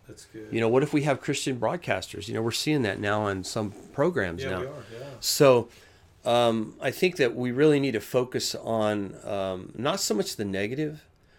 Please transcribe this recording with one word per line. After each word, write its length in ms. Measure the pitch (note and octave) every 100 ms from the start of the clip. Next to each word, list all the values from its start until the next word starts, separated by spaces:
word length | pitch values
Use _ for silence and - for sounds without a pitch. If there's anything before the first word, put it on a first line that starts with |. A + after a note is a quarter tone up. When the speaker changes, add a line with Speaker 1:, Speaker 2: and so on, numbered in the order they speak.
| -
Speaker 1:
That's 160 | G#2+
good. 240 | - A2 G#2+
Speaker 2:
You 80 | A2+
know, 80 | A2+
what 140 | B2+
if 120 | D3
we 80 | D3+
have 180 | D3 C3
Christian 400 | - C3+ D3+ B2
broadcasters? 680 | A2+ F3 - G2 - - G2
You 60 |
know, 60 | A2
we're 100 | A2+
seeing 300 | - D3+ D3
that 160 | G#2+ -
now 220 | G#2 G#2
on 240 | G#2 F#2+
some 280 | F#2 A2+ G#2+ - -
programs 500 | - D#3+ D#3+ F2+ E2+
Speaker 1:
Yeah, 80 | F#2+
Speaker 2:
now. 80 | F#2
Speaker 1:
we 60 | -
are, 40 | - - A#2
yeah. 80 | C#3 -
Speaker 2:
So, 480 | - - C#3 B2 - - - - - _
um, 520 | A#2+ A#2+ A#2 A2+ A2 -
I 100 | C#3
think 260 | - F#3 F3
that 200 | B2 B2
we 140 | B2
really 260 | B2 D3+ C#3+
need 140 | C#3
to 80 | A2
focus 540 | - B2+ B2 B2 -
on, 640 | - A#2 A2+ G#2+ G#2 G2 -
um, 520 | - G2+ F#2+ F#2 - -
not 240 | C3+ F#3+
so 140 | -
much 220 | G#3 F3+ -
the 100 | G2+
negative, 580 | F#2+ G#2 C3 D3+ D3+ - _ _